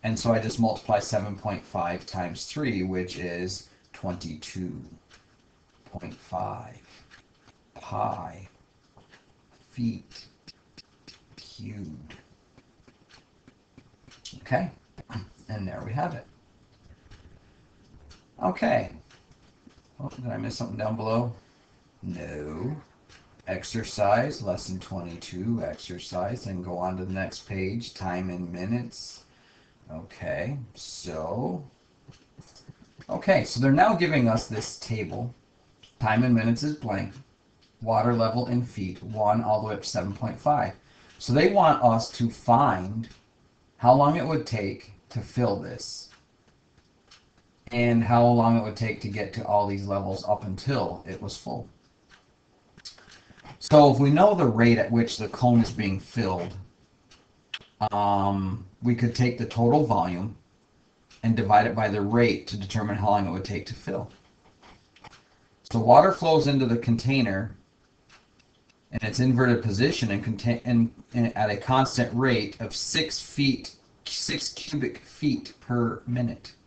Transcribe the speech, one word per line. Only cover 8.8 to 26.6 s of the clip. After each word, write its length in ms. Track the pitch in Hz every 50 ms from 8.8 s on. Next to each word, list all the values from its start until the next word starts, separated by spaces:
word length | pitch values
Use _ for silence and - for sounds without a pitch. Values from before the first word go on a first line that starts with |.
| _ _ _ - - _ - - _ _ _ _ _ _ _ _ _ _ _
feet 540 | - 120 113 107 92 - _ - - - - _ _ _ - - _ _ _ _ - - _ _ _ _ - - _ _ _ - -
cubed. 760 | - - - - 104 104 107 104 95 78 76 - 73 78 - - - _ _ _ _ _ _ - _ _ _ _ _ - _ _ _ _ - - _ _ _ _ _ - _ _ _ _ _ - _ _ _ _ _ - - - _ - - - -
Okay, 280 | - 127 - 185 - - _ _ _ _ - - _ - 107 - - - _ - -
and 180 | 110 107 98
there 160 | 92 92 104 -
we 60 | 104 104
have 180 | 135 - 175 156
it. 140 | - - - - _ _ _ _ _ _ _ _ _ _ - - _ _ - - - - - - - _ _ _ _ _ _ _ _ _ _ - - - - - - _ _ _ - -
Okay. 480 | 185 185 - 220 226 - 104 95 90 80 78 - _ - - _ _ - _ _ _ _ _ _ - _ - _ _ _ _
Oh, 120 | 135 135
did 160 | - - 127
I 100 | 117 107
miss 180 | 107 107 110 107
something 220 | - 117 - 110
down 200 | 110 110 107 113
below? 360 | 113 107 113 113 120 120 120 113 - _ _ _ _ _ _ _ _ _ _ _ _ -
No. 720 | 92 87 87 76 76 73 76 73 76 76 80 95 131 156 151 - _ _ _ _ _ - - _ _ _ _ -
Exercise, 960 | - 92 90 - - - 117 107 - - - 101 98 107 117 135 147 147 - -
lesson 360 | 101 90 90 - - 92 92
twenty-two, 840 | - - 98 92 87 85 82 85 - - - 90 95 113 117 113 -
exercise, 800 | 80 78 - - - 90 87 - - - 90 90 - 123 120 -
and 180 | 104 95 90